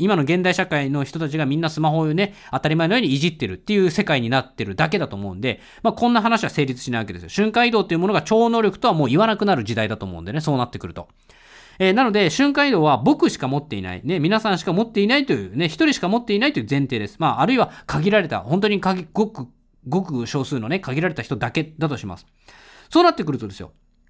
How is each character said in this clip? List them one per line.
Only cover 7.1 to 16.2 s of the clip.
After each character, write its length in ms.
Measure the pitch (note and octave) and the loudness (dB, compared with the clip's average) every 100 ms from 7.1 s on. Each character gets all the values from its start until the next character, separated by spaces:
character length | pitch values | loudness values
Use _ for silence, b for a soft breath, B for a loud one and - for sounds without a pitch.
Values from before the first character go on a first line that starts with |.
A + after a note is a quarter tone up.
で 60 | F2 | -10
す 40 | |
よ。 60 | E2+ | -6
瞬 240 | - G#3+ | -2 0
間 160 | A3+ A#3+ | 2 2
移 20 | |
動 120 | A3 | 2
っ 40 | F#3+ | 0
て 80 | E3 | 0
い 0 | |
う 40 | |
も 80 | F#3 | 0
の 60 | |
が 80 | F#3 | 0
超 280 | - A3 A#3 | 2 4 4
能 120 | A#3 | 4
力 160 | A3 A3+ | 0 2
と 120 | B3 | 0
は 40 | |
も 120 | E3 C3+ | 2 2
う 20 | |
言 100 | D3 | 4
わ 100 | A3+ | 2
な 100 | G#3 | 2
く 80 | G#3 | 0
な 100 | D#3 | 0
る 80 | |
時 120 | G#2+ A2 | 0 -2
代 120 | G#2+ | -2
だ 80 | G#2+ | -4
と 100 | F#2+ | -8
思 140 | E2+ | -10
う 20 | |
ん 40 | E2+ | -8
で 80 | |
ね、 80 | C#3+ | -4
そ 120 | D3+ | -2
う 40 | C3+ | 0
な 80 | A#2+ | -2
っ 40 | |
て 80 | F#2 | -6
く 80 | F2 | -12
る 80 | |
と。 140 | E2 - _ B B B B B B | -12 -16 _ B B B B B B
え 120 | F#3+ | 2
ー、 20 | |
な 100 | G#3 | 4
の 80 | B3+ | 4
で、 180 | G#3 F3 | 4 2
瞬 220 | - C#4+ | 4 2
間 160 | C#4+ C#4+ | 2 2
移 40 | |
動 120 | G#3 | 4
は 140 | D3+ B2+ | 4 4
僕 320 | D#3 D4 E4+ | 4 4 2
し 80 | - | 0
か 100 | C3+ | -2
持 120 | C#3 | -4
っ 60 | C#3+ | -4
て 120 | G2+ | -6
い 40 | |
な 140 | F#2 F2+ | -6 -6
い、 60 | |
ね、 160 | C3+ F3+ | -4 0
皆 220 | D#3 A3 | 0 0
さ 100 | A3 | 0
ん 60 | F3 | -2
し 80 | - | 0
か 80 | |
持 100 | F3 | 0
っ 80 | A3+ | 0
て 80 | G#3 | 0
い 80 | G3+ | 2
な 80 | C#4 | 2
い 100 | C#4 | 2
と 60 | |
い 160 | B2+ F#2+ | -2 -2
う、 80 | A2 | -2
ね、 120 | E3 | -2
一 80 | - D#4+ | 2 0
人 80 | |
し 60 | B3+ | 2
か 100 | F3 | 0
持 100 | |
っ 60 | A3+ | -2